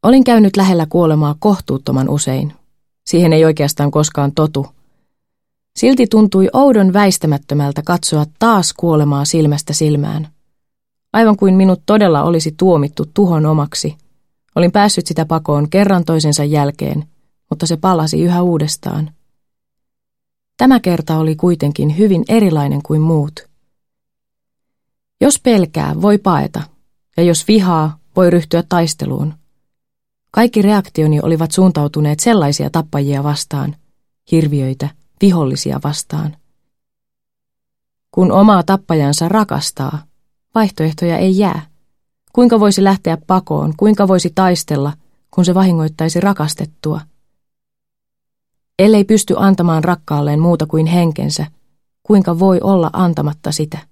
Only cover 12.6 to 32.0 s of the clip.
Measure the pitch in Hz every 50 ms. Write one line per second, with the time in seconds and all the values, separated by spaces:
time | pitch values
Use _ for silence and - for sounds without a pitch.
12.6 | 190 190 175 151 143 147 - - 151 151 _ - 202 180 170 156 156 156 156 151
13.6 | 143 147 - - - 147 151 _ _ _ _ _ _ _ _ _ _ _ _ -
14.6 | 175 175 - 208 202 208 202 - 170 - 165 156 160 156 165 160 156 - 147 147
15.6 | 147 151 - 190 202 202 196 180 165 - 165 160 151 151 147 - 147 147 151 151
16.6 | 143 139 143 - - 143 - 147 151 _ _ _ _ _ _ _ _ _ - 151
17.6 | - 160 170 156 160 190 185 165 156 156 156 156 165 175 180 175 180 180 170 156
18.6 | 151 151 - - - - - 151 156 151 156 _ _ _ _ _ _ _ _ _
19.6 | _ _ _ _ _ _ _ _ _ _ _ _ _ _ _ _ _ _ _ -
20.6 | 247 262 269 240 240 190 175 165 151 - 160 156 160 160 160 156 - 180 175 156
21.6 | 151 143 143 - 143 151 151 165 214 214 190 165 - - - 233 214 190 160 151
22.6 | 143 143 143 143 147 - 151 156 156 160 165 156 143 147 151 - - _ _ _
23.6 | _ _ _ _ _ _ _ _ _ _ _ _ _ _ _ _ _ _ _ _
24.6 | _ _ _ _ _ _ _ _ _ _ _ _ - 285 285 - _ 254 233 202
25.6 | 180 156 156 160 147 143 151 156 175 208 208 208 202 196 175 143 - - 156 160
26.6 | 147 - _ _ _ _ _ _ _ _ _ - 170 175 170 160 - - 214 220
27.6 | 190 180 170 160 156 156 156 _ _ _ _ 185 185 175 170 175 156 - - 170
28.6 | 170 _ 180 175 170 156 - _ 143 143 135 - 143 151 151 _ _ _ _ _
29.6 | _ _ _ _ _ _ _ _ _ _ _ _ _ _ - 208 233 240 - 220
30.6 | 190 202 214 202 185 - _ - 156 151 151 147 - - 165 156 165 156 - -
31.6 | 190 185 160 156 147 143 - 156